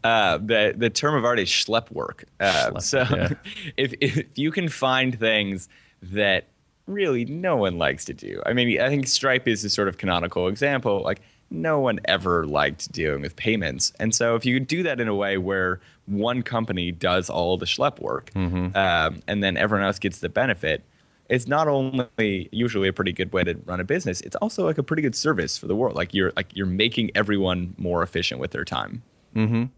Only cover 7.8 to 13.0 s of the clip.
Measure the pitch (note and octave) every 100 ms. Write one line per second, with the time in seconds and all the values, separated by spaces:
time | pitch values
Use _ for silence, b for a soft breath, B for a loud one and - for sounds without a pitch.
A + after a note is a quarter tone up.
7.8 | D2+ C2+ - C#2 G1+ G1+ - A#2+ A#2+ G2+
8.8 | C3 C#3+ C3 - C#3 B2+ B2 G#2+ G#2 -
9.8 | G2 F2+ F#2+ F2 F2 - F2+ G#2 C#3+ C#3
10.8 | B2 G2+ - G#2 b b _ E3 D#3+ D3+
11.8 | C3 G#2+ - F#2+ F#2 F2 D#2 D2 D2 D2
12.8 | - -